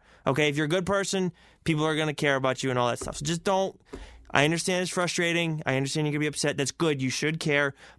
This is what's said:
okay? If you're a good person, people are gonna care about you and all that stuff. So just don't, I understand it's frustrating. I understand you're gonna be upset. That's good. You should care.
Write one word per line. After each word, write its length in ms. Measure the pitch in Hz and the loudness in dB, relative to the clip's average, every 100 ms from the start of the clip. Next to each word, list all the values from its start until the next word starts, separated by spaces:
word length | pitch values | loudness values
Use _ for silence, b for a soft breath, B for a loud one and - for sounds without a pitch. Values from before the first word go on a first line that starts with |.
| b b 143 | b b -2
okay? 220 | 139 151 | 2 2
If 60 | 143 | 2
you're 120 | 151 | 0
a 20 | |
good 160 | 185 180 | 0 0
person, 460 | 202 190 196 180 b b b | 0 0 0 -2 b b b
people 200 | - 151 | -2 2
are 120 | 156 151 | 2 2
gonna 180 | 156 | -2
care 220 | 139 147 135 | 0 2 2
about 260 | 131 127 | 0 0
you 80 | 131 | 0
and 80 | 123 | 2
all 120 | 120 | 0
that 100 | 117 | 0
stuff. 180 | - - | -6 -6
So 80 | 143 | -4
just 180 | 170 | -2
don't, 320 | 202 190 190 - - B B B B | 0 0 -2 -6 -18 B B B B
I 140 | - | 2
understand 380 | 151 165 - 180 | 2 2 0 -2
it's 100 | 180 | -2
frustrating. 720 | 185 170 - 170 170 165 156 135 | -2 -2 0 0 2 0 -2 -2
I 120 | 131 | 0
understand 280 | 135 156 151 | 0 0 0
you're 60 | |
gonna 80 | 147 | 0
be 80 | 151 | -2
upset. 300 | - 147 143 | 0 -2 0
That's 140 | 131 | -4
good. 300 | - 165 139 | 0 0 0
You 80 | 131 | -2
should 300 | - 151 160 | -2 -2 -2
care. 340 | 156 143 139 - B | 0 2 0 -4 B